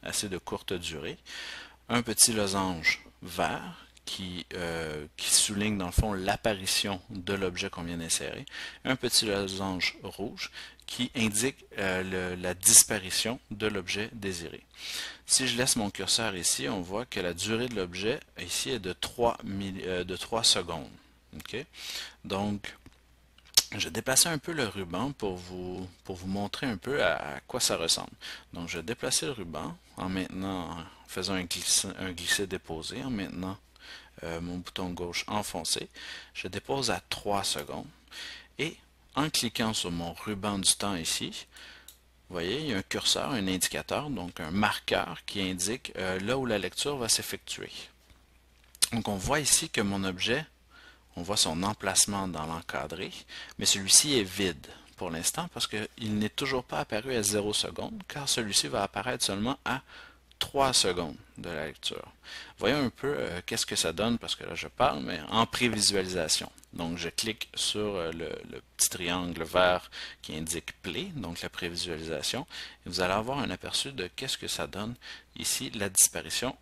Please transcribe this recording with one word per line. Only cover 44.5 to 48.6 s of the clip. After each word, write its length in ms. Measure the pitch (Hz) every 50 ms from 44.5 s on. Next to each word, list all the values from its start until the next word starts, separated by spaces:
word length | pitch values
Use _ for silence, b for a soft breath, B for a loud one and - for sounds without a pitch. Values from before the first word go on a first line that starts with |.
marqueur 680 | 82 101 104 104 - - - - - 92 95 - 87 - -
qui 140 | - - 104
indique, 520 | 98 92 95 90 90 98 113 - _ - -
euh, 240 | - 95 92 92 95
là 180 | 95 104 127 135
où 60 | 131
la 120 | 123 110 101
lecture 380 | 92 92 - - - 143 147
va 120 | 135 120 110
s'effectuer. 640 | - - 110 - - 95 - - - - 98 92 - - - - - _ _ _ - - - _ _ - _ _ - -